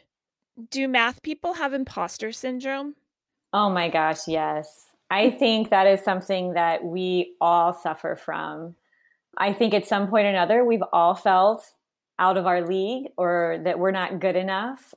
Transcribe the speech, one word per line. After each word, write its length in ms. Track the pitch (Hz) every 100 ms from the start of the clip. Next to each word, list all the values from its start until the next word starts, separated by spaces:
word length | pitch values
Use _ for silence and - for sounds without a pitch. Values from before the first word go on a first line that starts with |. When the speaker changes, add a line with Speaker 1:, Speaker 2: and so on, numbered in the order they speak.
| _ _ _ _ _ - 233
Speaker 1:
do 180 | 269 269
math 340 | 254 233 -
people 340 | 311 302 349 339
have 180 | 285
imposter 580 | 269 262 - 175 - 220
syndrome? 640 | 233 262 254 269 269 285 294 _ _ _ _ _
Speaker 2:
Oh 180 | 202 208
my 200 | 185 170
gosh, 380 | 160 156 156 -
yes. 600 | 160 151 151 156 - - - _
I 200 | 190 233
think 380 | 240 254 220 220
that 160 | 196 190
is 160 | 196
something 500 | 196 185 185 190 180
that 300 | 170 170 165
we 520 | 175 175 185 180 180 -
all 320 | 170 175 170
suffer 420 | 180 165 156 170 165
from. 600 | - 160 156 151 165 170 _ _ _ _ _ -
I 160 | 196
think 200 | 196 226
at 140 | 202 -
some 200 | 202 196
point 180 | 220 202
or 40 |
another, 340 | 190 175 226
we've 200 | 247 226 -
all 220 | - 170 185
felt 480 | 208 185 196 220 - - _ _ _ -
out 180 | 185 190
of 80 | 185
our 200 | 180 170
league 420 | 190 196 254 269 -
or 420 | 175 175 170 165
that 160 | 160 170
we're 120 | 185
not 280 | 190 180 185
good 160 | 190 180
enough 580 | 190 190 226 269 -